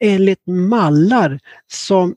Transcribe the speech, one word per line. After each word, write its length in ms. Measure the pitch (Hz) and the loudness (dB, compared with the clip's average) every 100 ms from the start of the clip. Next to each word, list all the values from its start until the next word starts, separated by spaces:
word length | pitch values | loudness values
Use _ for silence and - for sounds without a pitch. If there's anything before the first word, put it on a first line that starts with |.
enligt 460 | 214 190 196 190 - | 0 2 0 0 -4
mallar 920 | 180 185 233 170 147 180 247 165 135 - - - | -2 0 0 2 2 2 2 0 -4 -14 -20 -18
som 440 | - - 196 180 | -12 -2 0 0